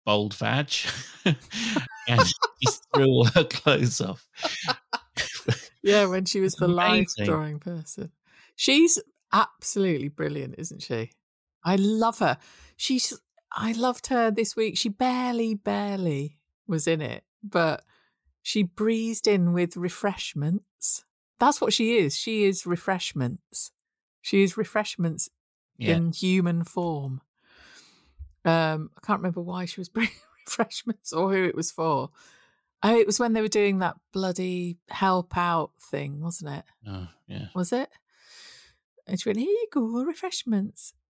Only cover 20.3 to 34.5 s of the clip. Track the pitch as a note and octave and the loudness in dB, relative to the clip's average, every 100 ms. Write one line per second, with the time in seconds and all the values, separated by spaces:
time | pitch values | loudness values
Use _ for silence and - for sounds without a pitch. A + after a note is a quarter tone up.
20.3 | - D3 F#3+ - _ - - - _ _ | -4 -2 -2 -4 _ -4 -4 -6 _ _
21.3 | _ - - A#4 - A3+ A#3 D#3 - - | _ 2 4 0 2 2 4 2 0 -2
22.3 | A3 G3+ F#3 F3 F3 - F#3 - - B2 | 2 2 2 -2 -2 0 -2 -4 -4 -4
23.3 | - _ - - - _ _ _ _ - | -4 _ -6 -6 -8 _ _ _ _ 0
24.3 | G3 G3 A3 G#3 G#3+ G#3 - E3+ D#3+ - | 4 4 2 -4 -2 -4 -2 -4 -2 -6
25.3 | - _ _ _ - B2 E3+ E3 E3 F#3 | -10 _ _ _ -4 0 2 2 0 2
26.3 | F#3 F3 E3+ E3+ - F3 D3+ C#3 C3 - | 2 2 0 -2 -4 -4 -4 -6 -8 -12
27.3 | _ _ _ - - - _ _ - - | _ _ _ -20 -20 -20 _ _ -20 -20
28.3 | _ E3+ E3 D#3+ D#3 D#3 - - G#3 F#3 | _ 0 2 2 -2 -6 -12 -4 -2 -2
29.3 | E3+ F3 F3+ F3 - F3+ A3+ A3+ - _ | -4 -6 -8 -8 -10 -8 -4 -4 -4 _
30.3 | _ - - G#3+ - - G#3+ - D#3+ F#3+ | _ -8 -4 -2 -4 -6 -6 -4 -2 2
31.3 | F#3+ F3+ - E3 - D#3+ C#3 C3 - - | 2 2 0 -4 -2 0 0 -2 -10 -20
32.3 | - _ _ _ _ G3+ A#3 G#3 G3+ A#3+ | -20 _ _ _ _ 4 4 4 2 2
33.3 | A3+ G#3+ G#3+ G3+ F#3+ F3+ - _ G3 F#3+ | 2 2 2 2 2 -2 -4 _ -4 -2
34.3 | F3+ F#3 | -2 -4